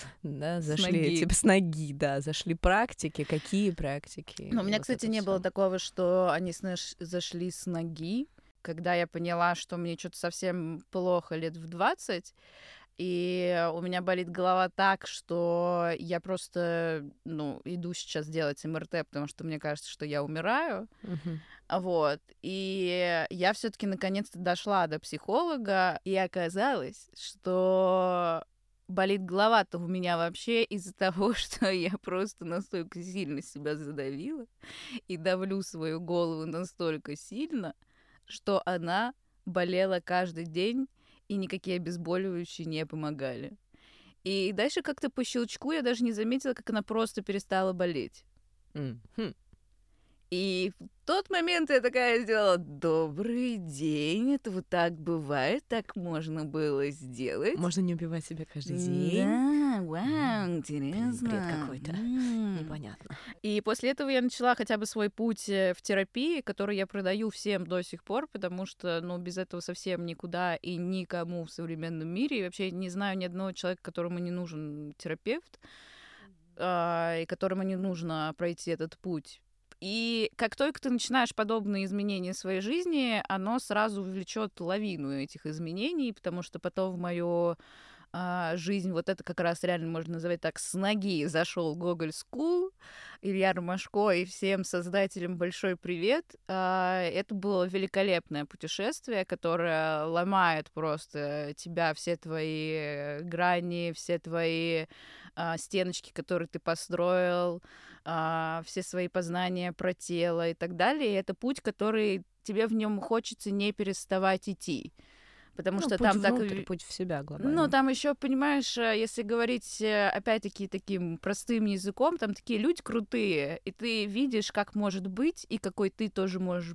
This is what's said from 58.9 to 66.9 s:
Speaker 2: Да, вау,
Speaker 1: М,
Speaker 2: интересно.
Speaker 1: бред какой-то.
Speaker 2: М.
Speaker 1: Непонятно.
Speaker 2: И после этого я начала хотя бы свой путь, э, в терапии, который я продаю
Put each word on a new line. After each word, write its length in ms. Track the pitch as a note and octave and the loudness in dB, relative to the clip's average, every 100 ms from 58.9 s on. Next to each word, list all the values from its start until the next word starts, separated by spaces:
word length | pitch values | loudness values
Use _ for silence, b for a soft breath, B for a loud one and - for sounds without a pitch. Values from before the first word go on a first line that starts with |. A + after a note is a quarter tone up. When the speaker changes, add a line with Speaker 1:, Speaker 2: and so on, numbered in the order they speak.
| F3+ E3+ F3+ G3 | 0 2 4 4
Speaker 2:
Да, 560 | A#3+ C4+ D4 C#4+ A3 | 4 4 4 4 2
вау, 240 | E3+ E3 A#3+ | 0 -2 0
Speaker 1:
М, 500 | D#4 C4+ A3 F#3 E3+ | 2 2 2 0 -2
Speaker 2:
интересно. 720 | C#3 D3 C#3 F#3+ A#3+ A#3+ A#3 | -2 -4 -2 -2 -2 0 -2
Speaker 1:
бред 140 | G#3+ F3+ D#3 | 0 -2 -2
какой-то. 300 | C#3 C3 D3+ | -4 -6 -6
Speaker 2:
М. 680 | F3+ A#3 B3+ B3 A3+ G#3 F3+ | -4 0 0 0 0 0 -2
Speaker 1:
Непонятно. 500 | D#3 D3+ G#2 G#2+ - B B - | -4 -8 -10 -14 -14 B B -8
Speaker 2:
И 180 | G#3+ G#3 | 0 0
после 300 | G#3+ A#3+ B3 | 2 0 2
этого 180 | C#4 C#4 | 0 2
я 140 | C4 | 2
начала 320 | B3 - B3 | 2 2 2
хотя 240 | B3 A3+ G#3+ | 4 2 0
бы 80 | G#3 | 0
свой 240 | A3+ G#3 | 0 -2
путь, 400 | - A3+ G#3+ - | 0 0 0 0
э, 240 | G3 F#3 F3+ | 2 2 0
в 60 | |
терапии, 580 | - G3 F#3+ A#3+ D4+ E4 | 0 0 2 0 0 0
который 380 | - G3 G3+ G3+ | -2 -4 -2 -2
я 80 | |
продаю 420 | F#3+ | -2